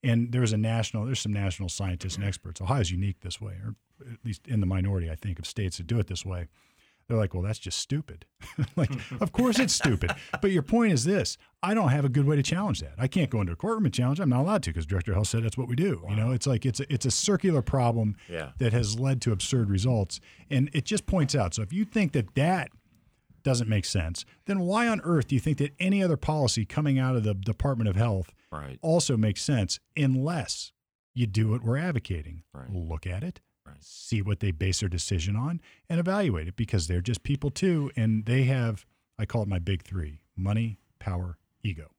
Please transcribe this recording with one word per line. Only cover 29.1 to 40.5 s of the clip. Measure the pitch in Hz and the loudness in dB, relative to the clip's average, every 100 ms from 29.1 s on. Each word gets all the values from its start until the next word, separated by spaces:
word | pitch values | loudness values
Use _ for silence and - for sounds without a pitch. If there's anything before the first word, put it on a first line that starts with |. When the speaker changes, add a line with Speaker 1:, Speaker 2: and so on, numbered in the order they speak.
| 120 | 2
Speaker 1:
makes | 107 98 | 2 0
sense | - 135 95 - _ - | 0 0 0 -4 _ 0
unless | 139 131 143 175 - - - _ _ _ _ 123 | 2 2 0 -4 -6 -8 -10 _ _ _ _ -2
you | 120 | 0
do | 101 110 | 2 2
what | 117 | 0
we're | 113 135 | 0 -2
advocating? | 180 135 - 87 76 80 - | 0 -2 -2 -8 -6 -14 -16
Speaker 2:
Right. | 71 65 | -16 -8
Speaker 1:
Look | 95 82 80 92 | -6 -4 -6 -4
at | 90 | -6
it, | 165 - _ _ - | -6 -10 _ _ -20
Speaker 2:
Right. | 71 | -20
Speaker 1:
see | - - - 113 | -20 -18 -4 -2
what | 98 101 | 0 0
they | 101 | 0
base | 80 95 92 | 0 0 0
their | 92 | -2
decision | 85 - 95 85 104 | -2 -2 -2 0 -2
on, | 139 170 - _ _ | -2 -4 -8 _ _
and | 165 | -2
evaluate | 175 196 185 90 80 | 0 0 0 0 -4
it, | - | -4
because | 113 98 80 | 0 0 2
they're | 90 | 0
just | 90 120 | 0 -4
people | - 143 147 | -2 -2 -2
too, | - 190 165 139 - | 0 2 2 0 0
and | 113 110 107 | 2 2 2
they | 127 127 | 2 2
have, | 135 120 107 _ _ _ - | 2 0 -4 _ _ _ -8
I | 110 | -4
call | 117 | -2
it | 101 | 0
my | 95 | -2
big | 87 92 | 0 -2
three: | - 95 76 76 _ - | -4 -6 -6 -10 _ -4
money, | 95 | -2